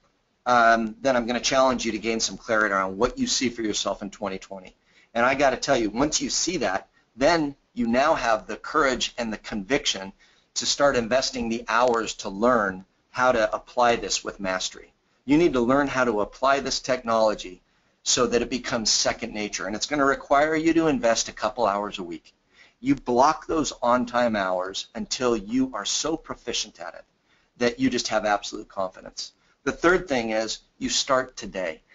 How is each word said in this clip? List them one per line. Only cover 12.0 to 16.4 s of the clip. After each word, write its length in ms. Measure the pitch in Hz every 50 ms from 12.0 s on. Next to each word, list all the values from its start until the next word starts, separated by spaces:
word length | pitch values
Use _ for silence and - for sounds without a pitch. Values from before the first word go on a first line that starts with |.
| 107 107 -
to 140 | - - 104
learn 560 | 95 98 113 123 127 113 104 95 92 92 95 _ _ _ _ _
how 200 | - 131 127 127
to 240 | 123 113 107 - 110
apply 400 | 104 - - - 123 120 120 117
this 280 | 113 104 92 - - -
with 160 | 110 - -
mastery. 520 | 101 92 92 92 - - - - - - _ _ _ _ _ _ _
You 120 | 127 143 156
need 160 | 175 170 135
to 80 | 127
learn 260 | 117 117 135 143 143 135
how 160 | 131 131 127
to 160 | 123 107 104
apply 380 | 101 - - -